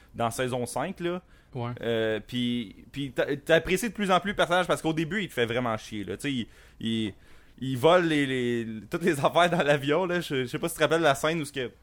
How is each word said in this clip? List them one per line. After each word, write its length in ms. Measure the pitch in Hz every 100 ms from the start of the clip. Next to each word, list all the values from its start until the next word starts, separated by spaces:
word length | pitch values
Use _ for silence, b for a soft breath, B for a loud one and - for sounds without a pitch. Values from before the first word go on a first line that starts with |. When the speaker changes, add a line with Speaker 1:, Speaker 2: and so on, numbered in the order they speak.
| b
Speaker 1:
dans 160 | 107 117
saison 340 | 120 127 127 120
cinq, 340 | 123 165 185
là. 220 | 170 180 b b b
Speaker 2:
Ouais. 180 | 127 120 120
Speaker 1:
Euh, 380 | 117 113 110 110
puis, 520 | - 123 120 120 98 - -
puis 180 | 131 139
t'a-, 240 | - 139 143
t'apprécies 520 | - 160 160 185 233
de 60 |
plus 180 | - 190
en 80 | 180
plus 100 | 196
le 60 | 196
personnage 320 | 160 180 170
parce 120 | 147
qu'au 120 | 160
début, 300 | 156 156 208
il 60 | 170
te 60 |
fait 120 | - 113
vraiment 300 | 117 120 107
chier, 280 | - 107
là. 120 | 92 101
Tu 60 |
sais, 100 | 143
il, 140 | 127 101 b b -
il, 360 | 113 113 107 b b b b -
il 160 | 131 127
vole 280 | 151 180 165
les, 180 | 147 135
les, 400 | 131 120 120 113 110 95
toutes 140 | 170
les 160 | 175 139
<laughs> 40 |
affaires 260 | 151 160 175
dans 120 | 170
l'avion, 420 | 143 147 139 156 185
là. 140 | 175
Je, 220 | - 135
je 40 | 123
sais 120 | 143
pas 80 | 165
si 60 |
tu 40 | -
te 60 |
rappelles 180 | 143 165
la 140 | 156 135
scène 240 | 156 170
où 40 |
ce 80 | 143
que 180 | 139 117 -